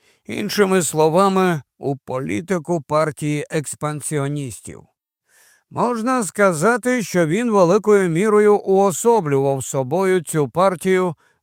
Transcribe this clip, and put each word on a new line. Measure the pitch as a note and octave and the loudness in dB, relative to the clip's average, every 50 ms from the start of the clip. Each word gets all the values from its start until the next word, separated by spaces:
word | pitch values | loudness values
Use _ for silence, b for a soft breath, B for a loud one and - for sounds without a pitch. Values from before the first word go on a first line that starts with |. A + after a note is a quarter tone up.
| _ _ _ _ _ | _ _ _ _ _
іншими | - - - G#3+ G3 - G#3 G3+ F#3+ F#3+ F#3+ | -10 -8 -6 -6 -4 0 0 2 2 2 0
словами, | D#3+ - - D#3 D#3 D#3+ D#3 F#3 G3 G3 F#3+ F#3+ F#3 F3+ E3+ D3 - _ _ - | 0 0 0 2 2 2 4 4 2 2 2 2 2 2 0 -2 -4 _ _ -8
у | - C3+ C#3+ C3 | -6 -6 -6 -6
політику | _ - B2 C3 C#3 D#3+ F#3+ G#3 E3+ - G3 F3 D3 - F3 E3 | _ -10 -8 -8 -6 -6 -6 -6 -4 -4 -4 -4 -2 -2 -4 -4
партії | - - D3+ D3+ D#3 D#3 C#3 - D#3 D3 D3 D3 - - | -4 -2 0 0 0 0 -4 -6 -4 -4 -4 -4 -4 -4
експансіоністів. | - D#3+ C3+ - - - D3+ D3+ D3+ D3 - - D#3 C#3+ C#3 C#3 D3 D3 C#3 B2 G#2 - - - C#2 G#1 - _ _ _ _ _ _ _ _ b b b b b b b b b - | -6 -6 -6 -6 -8 -8 -8 -8 -8 -8 -8 -6 -4 -4 -4 -4 -4 -6 -8 -8 -12 -14 -16 -16 -18 -18 -20 _ _ _ _ _ _ _ _ b b b b b b b b b -6
Можна | C3+ G3 A#3 B3 A3+ G#3+ C4 C4 B3+ G#3+ | -2 -2 -2 -2 -2 -2 -2 -2 -2 -2
сказати, | D#3 - - G3+ F#3+ E3+ C#3+ E3 A3 B3 A#3+ - B3 B3+ B3 F#3+ | -2 0 2 2 2 2 2 2 0 0 0 0 0 -2 -2 -2
що | - - F3+ E3+ | -2 0 0 2
він | D3+ D#3+ A3 B3 A#3+ | 2 0 0 0 2
великою | G#3+ G3+ F3+ E3 F#3+ A3 F3+ G#3+ G#3 G3+ F#3+ F3 | 2 4 4 4 4 2 4 4 4 4 4 2
мірою | D#3 E3 G#3 A3 G#3 G#3 G#3 G#3 G#3 G3 | 0 0 0 2 2 4 4 4 4 2
уособлював | - G3 F#3+ F#3+ G3 G3+ D#3 - - A#3 A#3 A3 E3+ D3 C#3 C3+ C3+ C#3 C#3 C3+ B2 | 2 2 2 2 2 2 0 0 2 2 2 2 2 0 0 0 0 0 -2 -2 -4
собою | - - C#3 C3 B2+ D3+ F3+ G3 F#3+ F#3 F#3 | -6 -4 -4 -4 -2 -2 -2 0 2 0 0
цю | D#3 - - D#3 C#3+ B2 | -2 -2 -2 -2 -2 0
партію, | - E3 F#3+ G3 F#3 - - F#3+ F#3+ F#3 F#3 F3+ D3+ - _ _ _ _ | 0 2 2 2 0 0 0 0 0 0 0 -2 -4 -8 _ _ _ _